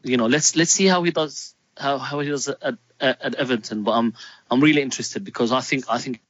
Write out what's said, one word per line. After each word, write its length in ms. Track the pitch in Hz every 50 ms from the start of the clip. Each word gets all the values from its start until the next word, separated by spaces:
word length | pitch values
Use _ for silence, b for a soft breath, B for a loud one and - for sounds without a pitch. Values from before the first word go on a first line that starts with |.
| -
you 120 | 123 127
know, 120 | 120 113
let's, 280 | 110 131 156 151 - -
let's 160 | 156 160 -
see 140 | - - 196
how 180 | 190 185 175 170
he 80 | 170
does, 420 | 160 165 156 147 - - - - _ _ _ _ _
how, 220 | - 135 139 139
how 240 | 131 135 135 143 147
he 80 | 147 143
does 180 | 147 135 123
at, 280 | 143 131 - - 139 120 - _ _ _ _
at, 200 | 143 131 - _
at 140 | - 127 120
Everton. 480 | - 143 123 127 113 107 - 110 107 101
But 80 | 110
I'm, 220 | 107 117 117 117 110 B B B B B B _
I'm 120 | 120 127
really 200 | 143 151 151 143
interested 440 | 139 131 - - 120 - - 110 98
because 260 | 95 - - 123 113
I 80 | 127 131
think, 240 | 127 - 151 135 123 -
I 80 | 113
think 240 | 120 113 131 123 - _